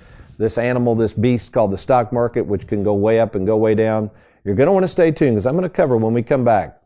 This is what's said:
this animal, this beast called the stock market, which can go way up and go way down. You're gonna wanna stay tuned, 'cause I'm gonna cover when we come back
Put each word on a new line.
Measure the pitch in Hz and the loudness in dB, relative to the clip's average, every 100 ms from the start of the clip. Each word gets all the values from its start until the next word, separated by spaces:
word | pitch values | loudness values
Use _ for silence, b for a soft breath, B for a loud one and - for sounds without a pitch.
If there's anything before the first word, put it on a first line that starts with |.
| B B B - | B B B -6
this | 110 120 | -4 -2
animal, | 120 123 120 113 | -2 0 0 0
this | 110 | 0
beast | - 123 123 - | 0 0 0 -2
called | 123 104 | -2 0
the | 95 | -2
stock | - 127 113 | 0 0 0
market, | 120 120 120 85 | -2 -2 -2 -2
which | 101 - | -4 -4
can | 104 | -4
go | 101 | 0
way | 101 107 113 | 0 2 2
up | 110 104 | 0 -2
and | 95 | -2
go | 110 | 0
way | 110 107 | 2 2
down. | 110 110 107 b b b | 0 -2 -4 b b b
You're | - 98 | -4 0
gonna | 147 | 2
wanna | 196 185 | 2 0
stay | - 165 | 2 0
tuned, | 147 147 107 | 2 2 2
'cause | 120 | 0
I'm | |
gonna | 160 180 | -2 -2
cover | - 156 117 | 0 0 2
when | 110 | 0
we | 120 | -2
come | 117 143 | 0 0
back | 120 107 82 - | 2 0 0 -10